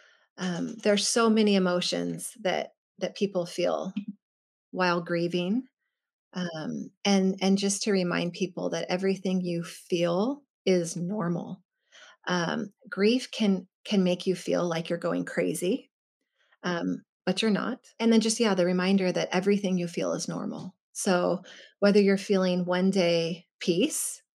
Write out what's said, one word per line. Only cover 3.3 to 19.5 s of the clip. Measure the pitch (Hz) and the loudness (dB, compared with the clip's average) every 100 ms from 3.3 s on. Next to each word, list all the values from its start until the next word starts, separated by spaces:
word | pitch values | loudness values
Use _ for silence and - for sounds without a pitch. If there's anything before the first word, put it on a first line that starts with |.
| 185 170 | -2 -4
feel | - 175 - 190 202 202 - _ _ _ _ _ | -2 -2 -2 -4 -8 -10 -14 _ _ _ _ _
while | - 180 175 | -2 0 0
grieving, | 170 170 170 175 175 233 - _ _ _ _ _ _ | -2 -2 -2 -2 0 -2 -4 _ _ _ _ _ _
um, | 185 175 - - 151 - _ 202 | -8 -8 -8 -8 -8 -10 _ 2
and, | 196 190 190 | 4 2 2
and | 190 196 | 2 2
just | 196 196 | 0 -2
to | 226 | 0
remind | 196 180 170 175 | 0 0 -2 -2
people | 170 175 180 180 | -4 -6 -4 -4
that | 165 170 | -4 -4
everything | 185 190 190 190 185 | -2 -2 -2 -2 -2
you | 180 170 | -2 -4
feel | 170 - - 170 170 180 226 285 _ _ - | -6 -12 -4 0 2 2 0 -4 _ _ 0
is | 180 165 175 | 0 0 -6
normal. | 175 214 175 170 - 190 _ _ _ - - _ - | -6 -4 -2 -4 -6 -12 _ _ _ -20 -20 _ -4
Um, | 180 165 151 - _ 247 | -2 0 -2 -6 _ -10
grief | - 208 254 - | 0 2 2 -2
can, | - 208 190 - _ - | -2 0 0 -4 _ -2
can | 202 | 2
make | 180 180 - | 2 0 -2
you | 175 | -4
feel | - 175 175 | -2 -2 0
like | 165 165 | -2 -4
you're | 170 | -4
going | 170 - 175 | -2 -4 -4
crazy, | - 175 165 180 254 - _ _ _ _ _ _ _ | -2 -2 0 -2 -2 -6 _ _ _ _ _ _ _
um, | 180 170 185 180 - _ - | -4 -2 -2 -4 -8 _ -4
but | 185 | 0
you're | 220 | 0
not, | 196 202 254 _ - | 0 -2 -6 _ -2
and | 233 | 4
then | 226 | 4
just, | 220 220 | 4 2
yeah, | 226 185 | 2 2
the | 175 | 2
reminder | 180 180 196 185 | 2 2 2 2
that | 170 156 | 0 0
everything | 180 196 | 0 2